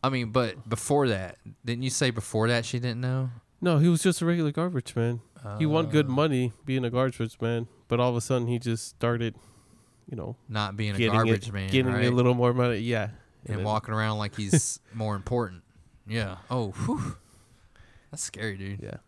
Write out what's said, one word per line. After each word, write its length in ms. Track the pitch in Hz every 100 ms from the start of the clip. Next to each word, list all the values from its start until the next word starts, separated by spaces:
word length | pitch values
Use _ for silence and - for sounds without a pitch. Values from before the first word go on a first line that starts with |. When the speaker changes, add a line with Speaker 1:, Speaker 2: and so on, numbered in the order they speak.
Speaker 1:
I 60 | 131
mean, 220 | 131 117
but 340 | 120 117 101 110
before 400 | 110 - 147 135
that, 280 | 101 92 - - -
didn't 180 | 117 120
you 80 | 131
say 200 | 127 131
before 380 | 117 - 110 113
that 160 | 120
she 140 | 110 123
didn't 220 | 123 117
know? 280 | 127 131 131 120 _ _
Speaker 2:
No, 180 | 175 156
he 100 | 165
was 140 | 170
just 200 | 190 170
a 40 | 170
regular 240 | 170 151
garbage 420 | 143 175 156 - -
man. 240 | 117 120 - - 117 104
He 80 | 156
won 200 | 156 160
good 200 | 151 143
Speaker 1:
Oh. 40 |
Speaker 2:
money 400 | 131 156 131 123 -
being 200 | 139 131 123
a 40 |
garbage 480 | 123 131 - 113 -
man, 280 | 117 117 120 - _
but 120 | 117
all 80 | 123
of 60 | 120
a 40 |
sudden 240 | - 127 120
he 100 | 120
just 280 | 120 113 -
started, 480 | - 120 117 117 - - - _ - _ _ -
you 60 | 117
know, 200 | - 120 -
Speaker 1:
Not 280 | 107 104 101
being 180 | 107
a 40 | 98
Speaker 2:
getting 140 | 113
Speaker 1:
garbage 340 | 107 113 110 104
Speaker 2:
it, 40 |
Speaker 1:
man, 180 | 101 95
Speaker 2:
getting 220 | 131 127
Speaker 1:
right? 140 | 123 123
Speaker 2:
a 40 |
little 240 | 123 123
more 200 | 123 123
money, 240 | 123 123 110
yeah. 260 | 117 117
Speaker 1:
And 80 | 104 - _ _ -
Speaker 2:
And 120 | 104
then 60 |
Speaker 1:
walking 300 | 101 107 -
around 240 | 107 110 107
like 180 | 104 -
he's 440 | 101 117 - - _
Speaker 2:
<laughs> 80 |
Speaker 1:
more 220 | 113 107 101
important. 460 | - 123 110 90 _ _ - _ -
Yeah. 300 | 113 101 92 -
Oh, 200 | 127 107
whew. 440 | - - 285 - - _ - _ _ _ - - - _
That's 120 | 151
scary, 340 | - - 110 95
dude. 240 | 98 101
Speaker 2:
Yeah. 140 | - -